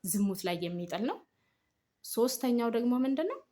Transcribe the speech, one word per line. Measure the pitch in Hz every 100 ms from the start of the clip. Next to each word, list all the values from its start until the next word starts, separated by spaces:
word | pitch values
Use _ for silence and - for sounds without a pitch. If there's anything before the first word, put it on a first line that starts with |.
ዝሙት | 185 196 202 190
ላይ | 185 175
የሚጥል | 170 175 170 180 240
ነው። | 466 - _ _ _ _ _ _ _ -
ሶስተኛው | - 247 - 254 240 233
ደግሞ | 226 240 247
ምንድን | 262 269 349
ነው? | 539 -